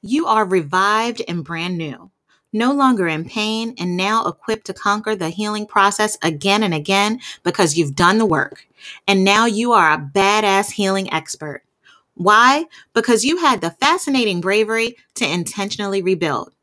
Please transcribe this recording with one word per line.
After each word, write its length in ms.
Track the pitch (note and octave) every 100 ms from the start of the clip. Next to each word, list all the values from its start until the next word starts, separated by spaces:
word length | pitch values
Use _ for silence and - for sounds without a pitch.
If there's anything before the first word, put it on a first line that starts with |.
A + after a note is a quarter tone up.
You 240 | G#3 C4+ E4
are 180 | A3
revived 760 | G3+ F#3 D3 F#3 G3 G#3+ A#3 A3+ -
and 180 | E3+ D3+
brand 320 | E3+ F3 F3
new, 340 | D#3+ A#2 - _ _ _ _
no 220 | G#3+ A#3+
longer 340 | C#4+ C4+ A#3 F3
in 160 | D#3
pain, 500 | E3+ A3 G#3+ A3 A3+ -
and 160 | F3+ F3+
now 320 | F#3+ A3 -
equipped 400 | D#3+ - A3 -
to 60 |
conquer 420 | F#3+ G#3 G#3 G#3+ G#3+
the 140 | E3
healing 360 | E3+ G#3+ G#3+ G#3
process 520 | G#3+ G3 G3+ G#3+ -
again 400 | E3 D3+ G3 G3+
and 120 | G#3+
again 460 | D#3+ D3 G3 G#3 A#3 - -
because 360 | F3 E3+ F3 D3+
you've 180 | D3 C#3
done 220 | F3 G#3+
the 80 | A3
work. 420 | D#3 - - - _ - - -
And 160 | G3
now 220 | G3 G#3 A#3
you 260 | G#3 A#3+
are 220 | A3+ D#3+
a 40 | D3+
badass 760 | C#3+ G3 G3 G#3+ G#3+ G3 G3+
healing 400 | - G3 G3 F#3+
expert. 520 | - - - D#3 C#3+ _ _ _ _ _ _
Why? 500 | F3+ G#3+ B3 C#4+ D#4+ - _
Because 300 | - A#3 A3+
you 140 | A#3+ F4
had 240 | D#4+ A3+
the 100 | E3
fascinating 680 | - C4+ F4 - C4+ A3+ F3+
bravery 560 | F3+ G#3 G#3+ A3+ A3+ A#3 _ -
to 100 | A3+
intentionally 760 | F3 D#3+ - G3+ - G3+ G3
rebuild. 520 | F#3 F3+ D#3+ C3 - _